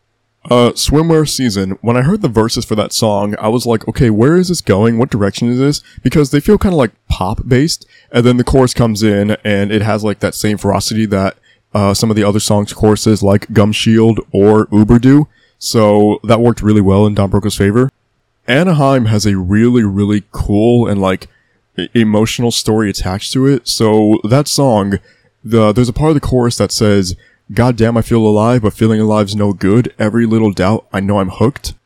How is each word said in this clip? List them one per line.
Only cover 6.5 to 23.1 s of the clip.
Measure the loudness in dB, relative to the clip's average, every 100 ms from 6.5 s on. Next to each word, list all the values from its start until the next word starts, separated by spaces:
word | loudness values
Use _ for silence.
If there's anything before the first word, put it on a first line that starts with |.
| 2
kinda, | 2 0
like, | -2 -4 _
pop-based, | -4 -4 -6 -2 0 0 -4 -12 _ _
and | 0
then | 2 0
the |
chorus | 0 2 2
comes | 0 -2 0
in, | 0 0 0 -2
and | -2 -2 0
it | -2
has, | -2 -2
like, | -4 -4
that | -6 -4
same | -4 -2
ferocity | -2 -2 -4 -4 -2
that, | -2 -4 -6 _ _ _
uh, | -2 0
some | 0 0
of | 0
the |
other | 0 -2
songs' | -2 -2 -2
choruses | 0 0 2 2 0
like | 2 0 0
Gum | 0 0
Shield | 0 0 2 2 0 -2
or | 2 4 4 2
Uber | 2 4 4
do. | 4 4 2 _ _ _
So | -6 0 2 4 2 0
that | 0 2
worked | 2 0
really | 2 2
well | 2 2 2
in |
Don | 0 -2
Broco's | -2 -2 -2
favor. | 0 2 0 -4 _ _ _ _ -2
Anaheim | 0 2 2 2 2 2
has | 0 0
a | -2
really, | 0 2 2 2
really | 0 0 -2 -2 -4
cool | -10 -4 0 2 2 0
and, | -2
like, | -2 -4 -8 _ _ _ _ -12
e-, | -4
emotional | 0 2 2 0 -2 -4
story | -4 -2 -2 -2
attached | -4 -6